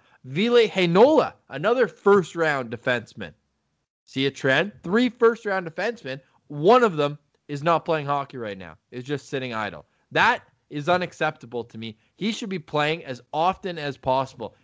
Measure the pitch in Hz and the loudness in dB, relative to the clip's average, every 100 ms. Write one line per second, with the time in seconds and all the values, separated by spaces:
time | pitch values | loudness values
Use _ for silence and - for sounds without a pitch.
0 | _ _ 131 139 226 240 214 190 175 175 | _ _ -8 -2 2 4 4 2 2 6
1 | 254 311 131 - - 135 180 247 220 - | 6 6 2 -4 -14 -6 0 0 0 0
2 | 202 202 165 170 160 143 120 117 - 123 | 4 4 2 -2 0 0 -4 -6 -2 -2
3 | 101 - 87 - _ _ _ _ _ _ | -4 -12 -14 -14 _ _ _ _ _ _
4 | _ 131 135 135 139 135 196 - 170 208 | _ -4 -4 0 2 2 0 -6 -2 0
5 | 247 - 233 226 208 190 175 156 202 226 | 0 2 2 2 -2 -4 -6 -6 -6 -6
6 | 135 135 - _ - 147 160 247 233 156 | -10 -12 -14 _ -14 0 6 6 6 2
7 | 147 147 _ _ - 143 156 165 156 160 | -2 -4 _ _ -12 -4 0 0 0 -2
8 | 143 143 135 131 110 98 87 78 _ 123 | -2 -4 -4 -8 -10 -10 -14 -18 _ -12
9 | 127 143 - 139 127 113 104 80 - _ | -6 -8 -6 -8 -6 -6 -6 -8 -18 _
10 | _ 147 202 302 - _ _ 147 147 180 | _ 0 2 0 -6 _ _ -6 0 0
11 | 175 - 156 151 120 120 113 113 113 107 | -2 -4 -4 -4 -10 -10 -10 -12 -14 -14
12 | _ - 196 220 226 185 - 151 147 165 | _ -8 -6 -4 -6 -8 -6 -2 -2 -2
13 | 143 120 - 147 170 190 190 170 143 135 | -8 -14 -8 -2 -2 -2 -6 -8 -8 -6
14 | - 131 131 127 107 - | -2 0 -2 -6 -14 -14